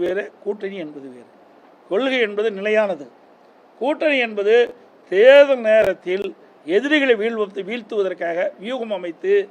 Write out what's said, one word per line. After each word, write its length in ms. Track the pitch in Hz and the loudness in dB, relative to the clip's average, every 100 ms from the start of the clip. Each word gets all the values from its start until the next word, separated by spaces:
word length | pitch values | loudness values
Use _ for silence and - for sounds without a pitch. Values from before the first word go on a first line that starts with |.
வேறு, 220 | 175 185 208 - | -4 -4 -8 -10
கூட்டணி 340 | 202 208 196 196 156 | -10 -8 -8 -10 -12
என்பது 220 | 147 135 | -14 -18
வேறு. 160 | 123 110 _ _ _ _ _ - | -20 -20 _ _ _ _ _ -6
கொள்கை 300 | 190 269 254 214 | -2 0 -2 -4
என்பது 240 | 208 220 196 | -4 -6 -4
நிலையானது, 480 | 208 214 208 160 170 _ _ _ _ _ _ - | -2 0 0 -4 -14 _ _ _ _ _ _ -8
கூட்டணி 360 | 247 311 330 277 233 | -6 -2 -2 0 -2
என்பது 300 | 208 202 233 233 - _ _ - | -2 2 2 2 -4 _ _ -2
தேர்தல் 520 | 185 247 277 285 262 220 | 4 8 8 8 2 2
நேரத்தில் 580 | 220 208 180 180 190 196 - - _ 143 196 | 2 2 -2 -6 -6 -6 -14 -20 _ -4 -2
எதிரிகளை 380 | 277 302 269 226 | 2 2 2 0
வீழ்வ-, 420 | 220 226 202 196 190 | -2 -4 -6 -8 -10
வீழ்த்துவதற்காக 800 | 240 - 220 190 175 170 170 220 - | -10 -6 -4 -4 -4 -6 -4 -6 -8
வியூகம் 300 | 202 254 226 196 | -10 -8 -8 -8
அமைத்து 360 | 175 165 190 202 190 | -10 -8 0 0 0